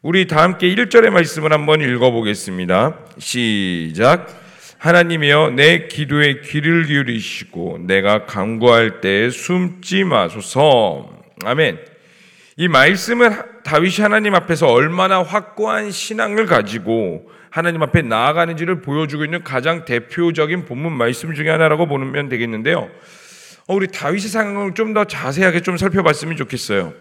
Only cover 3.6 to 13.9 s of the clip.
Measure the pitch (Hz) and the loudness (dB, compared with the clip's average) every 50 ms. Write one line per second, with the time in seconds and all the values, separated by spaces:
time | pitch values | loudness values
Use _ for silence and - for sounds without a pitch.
3.6 | 98 92 90 85 82 80 80 90 110 131 165 175 175 - - - - - - - | -2 -2 -4 -6 -6 -8 -2 2 4 4 4 4 0 -12 -20 -20 -20 -20 -20 -20
4.6 | - - - _ - 160 170 175 175 170 170 160 147 143 143 151 160 151 123 127 | -20 -20 -20 _ 0 4 4 4 4 2 0 0 2 2 4 4 4 2 2 4
5.6 | 143 160 170 165 - - - - 151 135 147 147 147 143 135 139 - - - 151 | 4 4 4 4 -2 -6 -8 -8 -4 -2 0 2 2 2 0 -2 -8 -8 -6 -2
6.6 | 147 160 170 170 165 143 151 143 135 120 117 110 95 - - - 95 _ - 85 | 0 2 2 2 0 0 0 -2 -2 -2 -4 -6 -6 -8 -12 -14 -14 _ -12 -10
7.6 | 85 90 82 85 85 90 95 98 95 101 104 107 107 - - 104 95 110 113 110 | -8 -8 -10 -8 -2 0 0 2 4 2 2 0 0 -6 -6 -6 -6 -4 -4 2
8.6 | 117 123 117 117 113 110 92 - - 98 98 101 113 123 120 - - - 180 180 | 4 6 6 6 4 2 -2 -4 -2 0 0 2 0 -2 -4 -6 -4 -2 -2 -2
9.6 | 180 175 180 - - - 180 190 190 180 143 110 92 82 90 107 98 - - 127 | -2 -4 -6 -10 -10 -4 -2 -2 0 2 2 0 0 0 -4 -10 -14 -6 0 2
10.6 | 147 156 135 120 110 92 78 69 58 - - - - _ _ - - 107 127 147 | 4 6 6 4 4 0 -2 -6 -12 -16 -20 -20 -20 _ _ -10 -4 -4 0 0
11.6 | 156 123 82 78 - - _ _ _ _ _ _ _ _ _ _ _ _ _ - | 0 0 -2 -6 -16 -20 _ _ _ _ _ _ _ _ _ _ _ _ _ -4
12.6 | 170 180 156 131 135 160 196 180 - 220 240 240 240 226 208 - - - - - | -2 2 4 6 6 6 4 2 -2 -4 2 4 4 2 2 -2 -10 -16 -18 -16
13.6 | _ 139 156 151 170 190 | _ 0 2 2 2 2